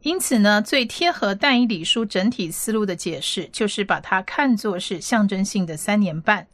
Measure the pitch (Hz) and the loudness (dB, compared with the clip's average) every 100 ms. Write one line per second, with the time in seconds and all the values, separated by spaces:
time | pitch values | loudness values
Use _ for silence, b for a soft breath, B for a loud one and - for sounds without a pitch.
0 | 294 370 - 240 202 208 - 277 233 - | -4 -2 0 4 6 4 2 0 0 0
1 | 339 349 208 196 294 247 247 185 175 233 | -2 0 -2 0 2 4 2 0 -2 -2
2 | 226 214 202 247 165 - - 214 208 175 | 0 0 0 0 -6 -4 -2 0 -2 -2
3 | 180 165 - - 160 - 208 - 196 156 | -6 -6 -4 -6 -6 -4 -2 -2 -2 -2
4 | - 190 196 - 277 214 214 185 - 175 | 0 -2 0 0 2 2 0 -4 -6 -8
5 | - 226 202 190 196 202 170 151 - 208 | 0 2 2 2 0 0 -2 -4 0 2
6 | 190 156 185 202 - | 2 0 0 0 -2